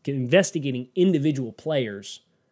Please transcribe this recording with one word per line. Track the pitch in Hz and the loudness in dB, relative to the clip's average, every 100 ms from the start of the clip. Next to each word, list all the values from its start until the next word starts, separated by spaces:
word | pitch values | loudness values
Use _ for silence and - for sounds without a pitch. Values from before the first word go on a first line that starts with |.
c-, | - | -6
investigating | 139 123 170 190 170 139 127 123 - | -4 2 4 4 -2 -4 -6 -6 0
individual | 185 160 147 135 120 | 2 4 0 -2 -4
players | 107 160 151 117 101 101 - _ _ _ | -8 -4 -2 -2 -6 -14 -18 _ _ _